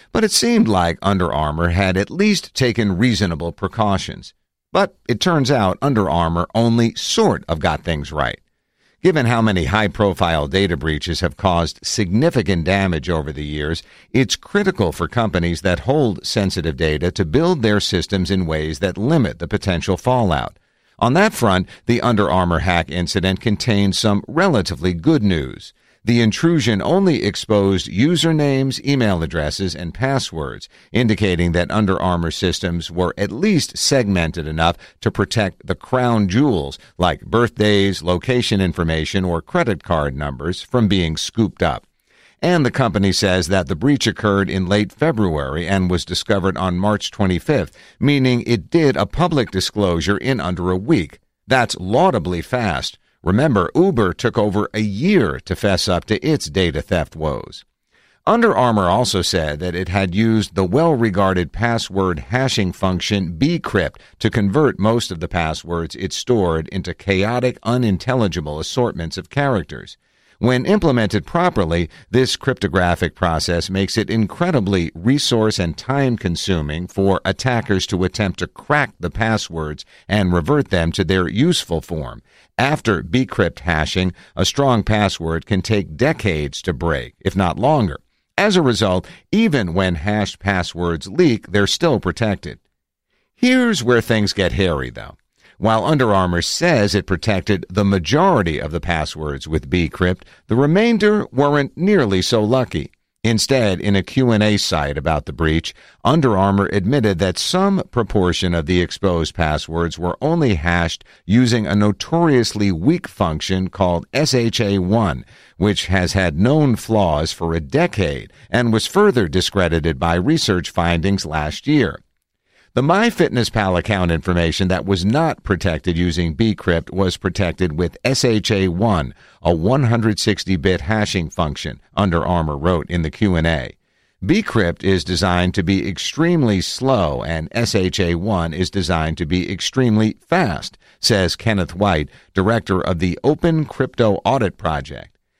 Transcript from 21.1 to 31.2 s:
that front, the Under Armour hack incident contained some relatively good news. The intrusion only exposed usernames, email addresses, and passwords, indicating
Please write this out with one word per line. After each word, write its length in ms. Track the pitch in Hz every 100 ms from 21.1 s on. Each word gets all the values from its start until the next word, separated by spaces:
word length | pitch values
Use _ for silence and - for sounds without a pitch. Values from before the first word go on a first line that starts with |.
that 180 | 156 214
front, 380 | - 110 92 87 - -
the 160 | 120
Under 280 | 123 107 92
Armour 300 | 90 87 82
hack 320 | 85 85 78
incident 480 | 85 87 98 92 95
contained 560 | 113 101 - 101 101 87
some 260 | 110 101 -
relatively 640 | 156 190 123 82 67 90
good 300 | 85 104 156
news. 480 | 104 85 64 - - - _ _
The 200 | - 120
intrusion 600 | 113 - 165 165 117 101
only 440 | - 180 190 131 101
exposed 640 | - - 104 98 92 -
usernames, 920 | 90 147 175 165 156 143 135 135 127 -
email 360 | 139 110 87
addresses, 540 | 78 82 76 - 95 78
and 180 | 87
passwords, 760 | 92 131 135 - 80 69 50 - _ _
indicating 580 | 104 120 104